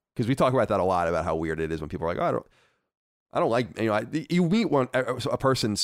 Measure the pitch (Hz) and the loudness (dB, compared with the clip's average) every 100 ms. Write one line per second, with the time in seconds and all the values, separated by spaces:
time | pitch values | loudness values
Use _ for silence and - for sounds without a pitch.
0 | _ - 107 135 131 127 107 101 90 90 | _ -4 0 2 2 4 2 2 2 2
1 | 85 85 82 80 80 80 80 80 76 82 | 0 0 0 -2 -2 -4 -4 -6 -6 -6
2 | 82 87 170 131 - _ _ _ _ _ | -4 -2 -2 -2 -6 _ _ _ _ _
3 | _ _ _ - 165 113 113 76 110 107 | _ _ _ -2 0 0 -2 -2 0 0
4 | 117 156 160 175 175 214 240 139 127 131 | -2 -6 0 2 4 2 2 2 2 0
5 | 123 123 131 123 135 127 117 101 | -2 -4 -4 0 0 0 0 0